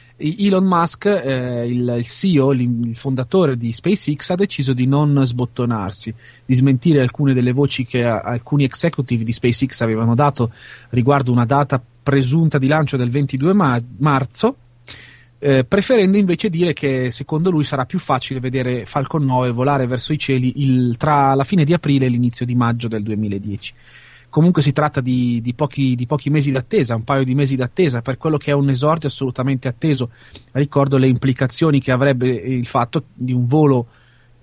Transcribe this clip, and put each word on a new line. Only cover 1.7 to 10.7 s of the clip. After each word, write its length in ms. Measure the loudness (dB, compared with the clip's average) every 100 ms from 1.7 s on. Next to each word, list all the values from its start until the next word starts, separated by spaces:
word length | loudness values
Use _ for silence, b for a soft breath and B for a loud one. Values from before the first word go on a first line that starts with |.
| -2 0 -2
il 80 | -4
C 260 | -2 2
E 40 | 4
O, 120 | 4
l'in-, 340 | 2 0 -2
il 120 | -4 -6
fondatore 600 | -6 -4 -2 0 2 0
di 160 | -4
SpaceX, 580 | -4 -2 -2 -2 -4 -4
ha 40 |
deciso 400 | -2 -2 -2 -2
di 120 | 0 2
non 340 | 2 2 2
sbottonarsi, 880 | 2 0 -4 -4 -2 -2 -4 -8 -10 -12 B B
di 100 | B
smentire 460 | 2 4 4 4 4
alcune 340 | 2 0 0
delle 180 | 2 2
voci 320 | 2 0 -2
che 200 | -4 -2
a-, 160 | 0 -2
alcuni 440 | -2 -6 -2 0
executive 600 | 0 0 -2 -2 -2 -2
di 80 | -2
SpaceX 480 | -2 0 0 -2 -2
avevano 340 | -2 0 2
dato 360 | 2 2 0 -4 B B